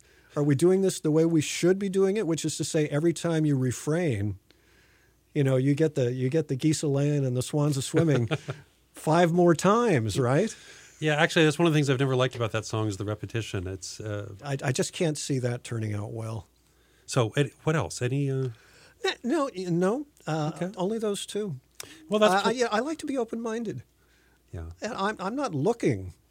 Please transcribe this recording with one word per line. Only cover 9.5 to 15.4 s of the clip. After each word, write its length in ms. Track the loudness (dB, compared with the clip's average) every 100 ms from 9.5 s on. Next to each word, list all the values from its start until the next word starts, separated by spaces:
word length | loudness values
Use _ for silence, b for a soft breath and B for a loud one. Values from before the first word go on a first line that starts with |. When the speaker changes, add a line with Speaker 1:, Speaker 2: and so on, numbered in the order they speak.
Speaker 1:
times, 640 | 6 4 4 4 2 0 0
right? 380 | 2 2 0 -4 B B B -6
Speaker 2:
Yeah, 140 | -2 2
actually, 280 | 2 4 4
that's 140 | 4
one 80 | 4
of 60 |
the 40 | 4
things 120 | 2
I've 100 | 2
never 160 | 2 2
liked 200 | 0 0
about 160 | -4
that 120 | -4 -4
song 220 | -2 -2
is 80 | -2
the 80 | -4
repetition. 600 | -6 -6 -8 -6 -6 -6
It's, 320 | -10 -12 -12
uh, 300 | -10 -8 -10 -12
Speaker 1:
I, 140 | -8 -4
I 80 | -2
just 220 | -2 -4
can't 240 | -2 -2 -2
see 220 | -4
that 260 | -4